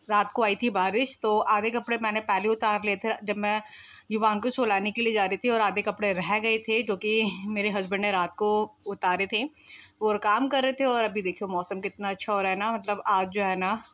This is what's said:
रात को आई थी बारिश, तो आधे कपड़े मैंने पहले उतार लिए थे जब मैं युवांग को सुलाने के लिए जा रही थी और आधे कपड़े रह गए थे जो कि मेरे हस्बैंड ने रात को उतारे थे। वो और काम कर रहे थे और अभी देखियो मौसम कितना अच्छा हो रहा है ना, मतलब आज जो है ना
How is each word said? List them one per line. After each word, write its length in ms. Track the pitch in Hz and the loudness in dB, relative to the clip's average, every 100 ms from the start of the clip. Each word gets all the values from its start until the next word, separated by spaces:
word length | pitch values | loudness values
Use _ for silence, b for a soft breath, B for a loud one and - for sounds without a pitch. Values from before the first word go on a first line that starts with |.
| - | 0
रात 220 | 208 202 - | 2 2 2
को 80 | |
आई 120 | 214 190 | 0 2
थी 140 | 240 | 0
बारिश, 500 | 202 190 214 262 - | 2 2 0 -2 -2
तो 180 | 220 214 | 0 2
आधे 300 | - 208 220 | 4 2 2
कपड़े 280 | 233 226 226 | -2 -2 -2
मैंने 180 | 220 214 | -2 -2
पहले 300 | 220 190 214 | 0 0 2
उतार 320 | 220 220 208 208 | 2 2 0 0
लिए 100 | 196 | -2
थे 140 | 226 - | -2 -4
जब 140 | 208 208 | -4 -2
मैं 240 | 208 214 B B B B B | 0 -2 B B B B B
युवांग 300 | 214 220 208 | 0 2 2
को 80 | 247 | -2
सुलाने 420 | 269 220 196 208 | 0 2 2 0
के 100 | 233 | -2
लिए 120 | 233 | 0
जा 120 | 214 190 | 2 0
रही 120 | 190 | 0
थी 120 | 240 | 0
और 120 | 233 | 2
आधे 200 | 202 190 | 2 0
कपड़े 320 | 208 202 208 | -2 -2 -2
रह 260 | 180 165 214 | -2 0 0
गए 180 | 226 220 | 0 0
थे 240 | 220 226 | 0 -2
जो 120 | 214 185 | 0 -2
कि 340 | 214 220 214 185 202 | 0 0 0 -4 -6
मेरे 240 | 208 208 | -2 -2
हस्बैंड 320 | 196 185 196 | -2 -2 0
ने 100 | 208 | 0
रात 240 | 185 175 - | 2 0 0
को 400 | 208 214 214 - 202 | 2 2 0 -6 -10
उतारे 420 | 196 190 185 196 | -2 0 0 0
थे। 160 | 214 | -2
वो 640 | 294 _ - - - - 214 | -4 _ -20 -20 -18 -2 0
और 100 | 208 | 2
काम 300 | 214 220 269 | 2 2 2
कर 160 | 269 | 2
रहे 100 | 262 | 2
थे 100 | 262 | 2
और 200 | 262 240 | 2 2
अभी 180 | 214 202 | 0 -2
देखियो 260 | 185 170 196 | -4 -4 -4
मौसम 340 | 180 180 190 | -4 -4 -6
कितना 280 | 214 - 196 | -8 -6 -6
अच्छा 240 | 190 - | -4 -2
हो 80 | 202 | 0
रहा 100 | 190 | 0
है 60 | 190 | 0
ना, 140 | 220 | -2
मतलब 320 | 220 196 202 220 | -2 -2 -2 2
आज 200 | 190 185 | 2 2
जो 160 | 208 | 0
है 120 | 190 185 | 0 0
ना 280 | 185 220 - | 0 -2 -8